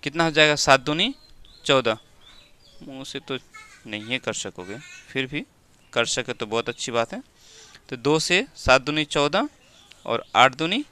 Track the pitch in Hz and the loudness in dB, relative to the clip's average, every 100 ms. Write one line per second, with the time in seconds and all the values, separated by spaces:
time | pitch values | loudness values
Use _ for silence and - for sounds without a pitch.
0 | 147 151 165 151 151 147 - 135 127 151 | -8 -2 0 4 4 4 6 6 6 -2
1 | 214 277 - - - - - 135 117 107 | -2 -4 -18 -20 -20 -16 2 2 2 -2
2 | _ - - - - _ - - 165 131 | _ -20 -20 -20 -20 _ -20 -20 -18 -16
3 | 135 143 - 131 - - - - - 107 | -12 -14 -8 -10 -10 -20 -20 -20 -12 -10
4 | 107 123 - 107 101 - 90 110 - - | -6 -6 -6 -8 -10 -12 -14 -14 -16 -20
5 | - 135 131 147 - _ _ _ _ - | -10 -8 -6 -8 -12 _ _ _ _ -2
6 | 117 - 123 123 110 113 117 117 - 117 | -2 -2 -6 -8 -4 -4 -4 -8 -4 -2
7 | 117 214 - _ - - - - - 127 | -2 -6 -16 _ -20 -20 -20 -20 -14 -6
8 | 123 156 - 180 254 - - 131 127 151 | 0 0 2 -2 -2 -8 4 4 4 -4
9 | 151 156 147 175 294 _ _ - - - | -2 0 0 0 -4 _ _ -20 -20 -18
10 | - 117 - - 131 131 160 214 294 | -6 -4 0 6 6 4 -4 -4 -6